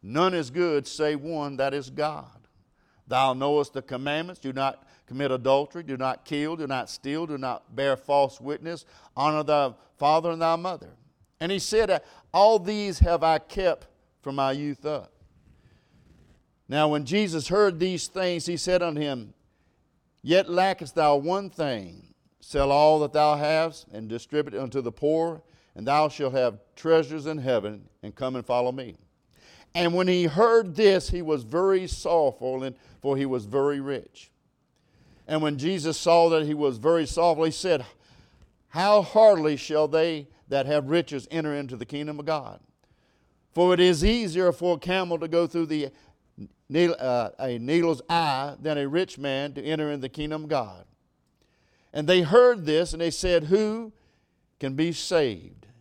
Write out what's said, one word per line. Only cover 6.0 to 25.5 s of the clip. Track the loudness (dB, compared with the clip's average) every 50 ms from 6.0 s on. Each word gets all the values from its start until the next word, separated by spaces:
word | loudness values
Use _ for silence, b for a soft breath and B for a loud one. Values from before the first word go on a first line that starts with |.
| -4 -4 -4 -6 _
kill, | -8 -6 -4 -4 -4 -6
do | -8 -6
not | -6 -6 -6 -8 -10
steal, | -14 -12 -8 -8 -6 -6 -6
do | -8 -8
not | -8 -6 -6 -8 -8 _ _ -6
bear | -4 0 0 -2
false | -2 -2 0 2 2 2 0 -2 -10
witness, | -10 -8 -8 -8 -8 -12 -12 -12 -14 b b b b b b
honor | -2 0 0 0 0 0
thy | 0 2 2 2 0 -4 b b b b _
father | 2 2 2 2 2 -2
and | -4 -2
thy | 0 0 0
mother." | -2 -4 -8 -8 -10 -14 -20 -20 _ _ _ _ _ _ _ _ _
And | -6 -4 -4
he | -4
said, | -4 0 0 0 2 2 0 0 B B B B B B 2
"All | 6 6 6 6 4
these | 2 -2 -4 -4 -4 -4 2 2
have | 4 4 4 2 4
I | 2 2 2
kept | 0 _ -6 -2 0 0 0 -2 -8 _ _ _ _ _ _ _ _
from | -8 -4
my | -2 -2 -2 -2
youth | -2 -6 -8 -8 -8 -6
up." | -6 -6 -6 -8 -12 _ _ _ _ _ _ _ b b b b b b b b b b b b b b b b b b b b _ _ _ _ _
Now | -2 0 2 2
when | 0 -2 -4
Jesus | -2 -2 -2 0 0 -2 -6 -4 -2
heard | 2 2 2 2 2 0
these | -2 -2 -2 -4 -8 -8
things, | _ -4 -2 -2 -2 -4 -6
he | -6 -6
said | -6 -2 0 0 0 0
unto | 0 -4 -4 -4
him, | -4 -6 -8 -10 -16 -20 _ _ _ _ _ _ _ _ _ _ _ _ _ _ _ _ _ -2
"Yet | 2 2 2 2 2
lackest | 0 0 2 2 0 -4 -8 -6 -2
thou | 2 4 4 4
one | 2 2 -2 -4 -4 -4 -8
thing. | -8 -6 -4 -4 -4 -6 -8 -12 -18 -20 -20 _ _ _ _ _ _ _
Sell | -20 -6 -2 0 2 2
all | 4 6 6 6 6 4
that | 2 0 2
thou | 2 4 4 2
hast | 2 0 0 2 0 0 -2 -4 -10 -20 _
and | -14 -14 -10 -8
distribute | -8 -10 -10 _ -2 -2 -2 -2 -4
it | -8
unto | -8 -4 -6 -4
the | -4 -4 -6
poor, | -2 -2 0 0 0 0 -2 -6 -10 _ b